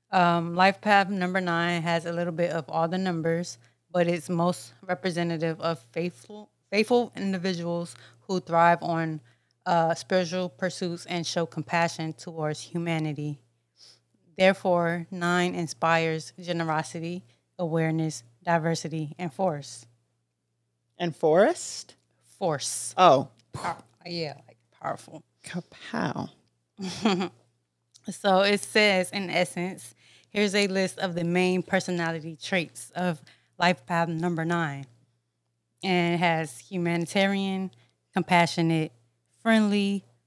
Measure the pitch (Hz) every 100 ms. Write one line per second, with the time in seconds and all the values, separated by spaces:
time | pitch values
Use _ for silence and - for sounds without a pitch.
0 | _ 190 175 170 170 170 190 196 214 202
1 | 190 202 180 190 180 170 170 175 165 170
2 | 170 170 175 170 170 151 127 165 165 185
3 | 190 165 160 170 175 - _ _ _ 180
4 | 170 175 165 175 170 175 - - 185 180
5 | 185 170 170 165 165 160 160 160 - 165
6 | 175 - - 208 208 _ - 202 214 240
7 | 233 - 196 190 185 175 170 170 170 -
8 | - _ - 185 170 165 170 170 180 165
9 | 160 156 - _ _ _ 180 170 165 165
10 | - 185 170 185 180 - 185 - 180 170
11 | - 175 160 180 165 - - 170 170 -
12 | 160 - - 165 151 151 - 175 170 165
13 | 156 143 151 143 _ _ _ _ - _
14 | _ _ _ - 185 190 190 175 170 175
15 | 170 185 175 180 180 175 165 - 165 165
16 | 165 160 160 - 175 170 165 156 156 170
17 | 165 180 - _ _ - 170 160 160 160
18 | 160 151 - _ - 170 160 165 156 160
19 | 151 160 175 - 190 147 139 - - _
20 | _ _ _ _ _ _ _ _ _ -
21 | 170 - 160 165 240 359 - - - -
22 | _ _ _ - 185 143 - - - -
23 | 180 135 151 _ _ - 180 165 - _
24 | 170 170 156 - - - _ _ - -
25 | - 156 - _ - 180 - - - -
26 | - - - - _ _ _ - 190 -
27 | 220 185 180 - _ _ _ _ _ -
28 | - - 202 185 202 202 - 220 208 190
29 | 180 208 180 170 180 - 180 - - -
30 | _ - _ 208 208 202 202 190 190 -
31 | 185 170 170 175 185 185 175 185 185 175
32 | 165 165 160 160 - 190 156 - - -
33 | 180 156 - - _ - 170 262 - 170
34 | 170 160 175 165 165 175 160 139 135 _
35 | _ _ _ _ _ _ _ _ 190 180
36 | 170 170 175 160 156 - - 185 170 170
37 | 165 202 196 196 196 190 190 - _ _
38 | _ 180 170 175 170 - 165 165 156 _
39 | _ _ _ _ 226 220 208 208 196 202
40 | - _